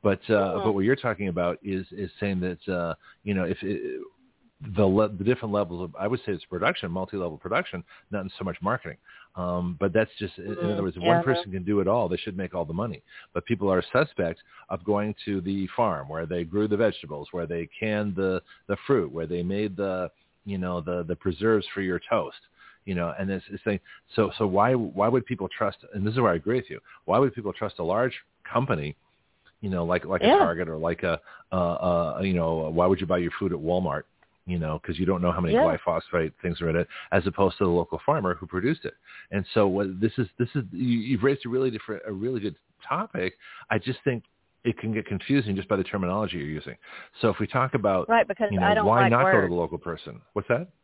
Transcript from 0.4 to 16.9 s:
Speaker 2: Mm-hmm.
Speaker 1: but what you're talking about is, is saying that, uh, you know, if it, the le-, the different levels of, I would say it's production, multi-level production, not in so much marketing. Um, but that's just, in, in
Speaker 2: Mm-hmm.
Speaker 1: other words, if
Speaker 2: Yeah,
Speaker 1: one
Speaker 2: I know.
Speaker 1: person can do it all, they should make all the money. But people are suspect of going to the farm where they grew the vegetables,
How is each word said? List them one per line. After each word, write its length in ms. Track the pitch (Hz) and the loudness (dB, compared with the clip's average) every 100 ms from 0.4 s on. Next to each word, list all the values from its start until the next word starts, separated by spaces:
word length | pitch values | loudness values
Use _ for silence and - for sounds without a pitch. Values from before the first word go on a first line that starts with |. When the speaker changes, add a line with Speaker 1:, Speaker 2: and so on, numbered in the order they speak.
| 98 90 | 4 0
Speaker 2:
Mm-hmm. 40 | |
Speaker 1:
but 80 | 98 | 0
what 120 | 98 101 | 2 2
you're 100 | 135 | 2
talking 320 | 123 104 101 | 0 -2 -2
about 320 | 87 87 - | 0 0 -2
is, 240 | 101 92 92 | -4 -6 -6
is 180 | 90 92 - | -8 -10 -4
saying 180 | 101 95 | -2 -2
that, 300 | 90 87 - | -2 -4 -4
uh, 260 | 90 85 80 - - | -2 -2 -6 -12 -12
you 100 | 104 | -4
know, 100 | 98 | -2
if 180 | 87 95 | 0 -2
it, 380 | 95 98 - 64 - _ _ _ _ _ 131 95 | -4 -4 -6 -8 -12 _ _ _ _ _ -8 2
the 80 | 101 | 4
le-, 240 | 95 107 | 6 4
the 140 | 98 101 | 2 0
different 280 | 123 110 | 0 0
levels 280 | 101 92 87 | 0 0 -4
of, 100 | 90 - | -8 -4
I 80 | 101 | -4
would 140 | 120 | -2
say 100 | - | -4
it's 140 | 90 - | -6 -6
production, 440 | 90 107 - 95 | 0 0 0 -6
multi-level 480 | 90 92 101 87 78 | -6 -6 -4 -6 -6
production, 460 | 90 120 185 90 - - _ | -4 -2 -2 -10 -12 -20 _
not 100 | 104 | -8
in 60 | 95 - | -8 -8
so 80 | 95 | -8
much 120 | 82 | -4
marketing. 360 | 92 131 85 - _ - - - | -2 -4 -6 -16 _ -20 -20 -8
Um, 400 | 90 87 87 85 | -4 -2 -2 0
but 140 | 98 | 2
that's 200 | 98 110 - | 2 0 -2
just, 180 | 104 - | -10 -8
in, 80 | 90 | -10
in 60 | |
Speaker 2:
Mm-hmm. 180 | - 175 | -4 -2
Speaker 1:
other 120 | 208 | -2
words, 120 | - 185 | -2 -2
if 80 | |
Speaker 2:
Yeah, 40 | 170 | 4
Speaker 1:
one 80 | 170 | 4
Speaker 2:
I 20 | |
know. 60 | 151 | 4
Speaker 1:
person 260 | 165 175 | 0 0
can 120 | 92 90 | -6 0
do 160 | 101 | 2
it 60 | 92 | 4
all, 180 | 117 98 | 2 0
they 100 | 87 | -2
should 200 | - 92 | -4 -6
make 160 | 92 90 | -6 -4
all 80 | 80 | -4
the 80 | |
money. 300 | 82 117 - _ - - | -4 -4 -6 _ -20 -8
But 120 | - - | -8 -2
people 240 | 113 98 | 0 4
are 120 | 92 85 | 2 4
suspect 500 | 127 147 - 85 85 _ - - | 2 2 0 -4 -4 _ -20 -10
of 160 | 92 90 | -8 0
going 300 | 104 107 104 - | 0 0 -6 -4
to 160 | 98 | -4
the 260 | 90 98 95 - | -2 -2 -2 0
farm 320 | 117 80 69 | 0 0 -6
where 180 | 78 82 | -6 -4
they 200 | 87 82 | -4 -2
grew 240 | 98 107 | 0 0
the 80 | 104 | 2
vegetables, 500 | 113 | 2